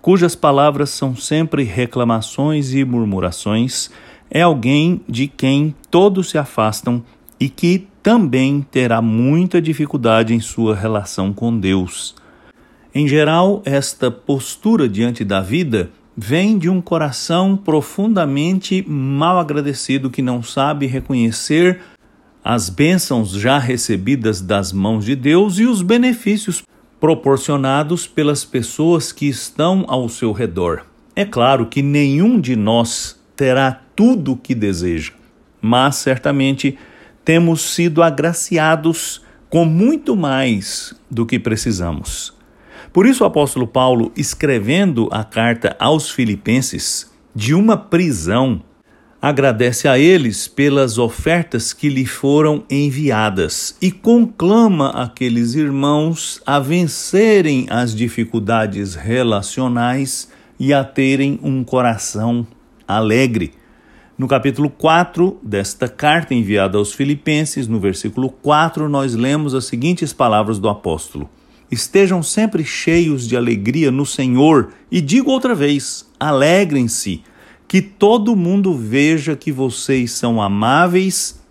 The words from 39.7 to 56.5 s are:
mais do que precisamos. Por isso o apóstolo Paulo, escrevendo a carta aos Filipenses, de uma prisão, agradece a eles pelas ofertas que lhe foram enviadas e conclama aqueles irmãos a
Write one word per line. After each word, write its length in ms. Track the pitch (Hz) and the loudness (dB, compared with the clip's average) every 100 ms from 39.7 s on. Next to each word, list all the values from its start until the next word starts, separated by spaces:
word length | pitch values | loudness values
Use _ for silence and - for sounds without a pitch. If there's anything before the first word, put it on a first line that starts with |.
| 160 233 302 294 220 | 2 2 0 -2 -2
mais 800 | 147 131 127 104 98 - - - _ | 0 0 0 -2 -4 -10 -12 -18 _
do 160 | 117 117 | -4 -2
que 120 | 127 | -2
precisamos. 920 | 110 110 120 95 85 78 - - - _ _ _ - - - | -2 -2 -2 -4 -4 -6 -8 -12 -14 _ _ _ -20 -20 -2
Por 140 | 175 | 4
isso 180 | 226 254 | 4 4
o 40 | 196 | 2
apóstolo 400 | 156 147 135 117 | 2 0 -2 -2
Paulo, 460 | 131 127 123 110 - | 2 2 2 0 -4
escrevendo 960 | 139 - 147 120 101 170 196 120 107 | -8 -2 0 0 0 0 2 0 -2
a 100 | 107 | -4
carta 520 | 107 113 117 117 - - | -4 -2 -2 0 -2 -2
aos 320 | 139 156 - | 0 0 -2
Filipenses, 1000 | - 117 98 - 123 127 87 - - - _ _ | -4 -2 -2 0 -2 -2 -6 -6 -8 -10 _ _
de 180 | - 107 | -6 0
uma 240 | 165 220 202 | 2 4 2
prisão, 840 | - 170 175 101 80 113 131 92 - _ _ _ _ _ | 0 0 0 -2 -2 0 0 -2 -8 _ _ _ _ _
agradece 640 | 143 139 135 110 123 117 147 | -2 2 2 2 0 2 2
a 120 | 131 | 6
eles 500 | 160 185 123 98 - | 6 6 2 -4 -8
pelas 480 | - 143 139 131 113 | 0 2 2 0 0
ofertas 800 | 117 - 156 170 165 120 - | -2 -2 0 0 0 -6 -6
que 160 | - 147 | -4 -2
lhe 160 | 131 127 | -2 -4
foram 580 | - 139 147 156 147 - | -2 2 4 4 0 -2
enviadas 1040 | 139 143 131 147 107 107 95 78 - - - | -2 -2 0 0 0 0 0 -4 -4 -10 -2
e 120 | 185 | -4
conclama 1000 | - 226 240 233 - 170 226 226 170 135 | 0 4 4 4 0 2 4 4 4 0
aqueles 600 | 123 120 - 123 117 117 | -2 -8 -4 -2 0 0
irmãos 840 | 143 147 139 143 147 156 165 - - | 0 -2 0 0 2 0 -4 -8 -10
a 120 | - | -2